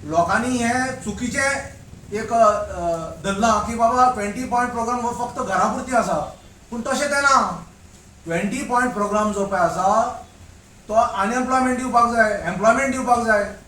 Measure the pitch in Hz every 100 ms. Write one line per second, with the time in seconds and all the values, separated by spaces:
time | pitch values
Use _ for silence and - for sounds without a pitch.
0 | - 160 - 247 247 247 233 254 254 -
1 | 214 190 247 285 269 262 - - - -
2 | - 208 220 233 214 156 156 170 170 165
3 | 156 - 190 196 226 214 - 233 226 240
4 | 247 214 202 226 254 240 247 233 226 247
5 | 240 - - 269 196 185 214 - - 127
6 | 175 - - - - - - 233 277 269
7 | 285 285 277 269 185 170 - - - -
8 | - - 165 170 202 254 - 240 247 208
9 | 202 214 214 202 196 190 170 180 185 220
10 | 233 - - - - - - - - 214
11 | - 190 202 247 247 262 254 247 254 -
12 | 190 240 160 151 165 196 220 233 269 254
13 | 247 240 226 214 196 -